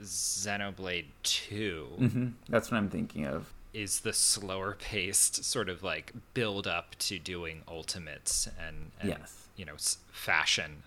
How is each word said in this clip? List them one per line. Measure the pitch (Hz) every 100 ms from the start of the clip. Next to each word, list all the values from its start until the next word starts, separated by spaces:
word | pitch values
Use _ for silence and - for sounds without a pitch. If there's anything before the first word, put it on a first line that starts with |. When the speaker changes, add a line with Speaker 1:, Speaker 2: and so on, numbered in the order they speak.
Speaker 1:
Xenoblade | 98 87 - - 101 101 101 90 92 87 80 -
two | - - - 104 107 82 62 90
Speaker 2:
Mm-hmm. | 123 113 123 117 -
That's | 110 -
what | 117
I'm | 98
thinking | 87 87 - 71
of. | 76 - - -
Speaker 1:
is | - 98 -
the | 110
slower | - - 107 98 95 95 98
paced | - 104 92 95 - -
sort | - 127 98
of, | 85
like, | 98 82 - 120 -
build | 131 113 98 95
up | 87 - -
to | - 95
doing | 80 90 82 80 -
ultimates | 82 78 95 78 71 - - - -
and, | 82 78 78 -
and | 101
Speaker 2:
Yes. | 76 - - - -
Speaker 1:
you | 82
know, |
s-, | 76 - - -
fashion | - - 82 76 - 78 73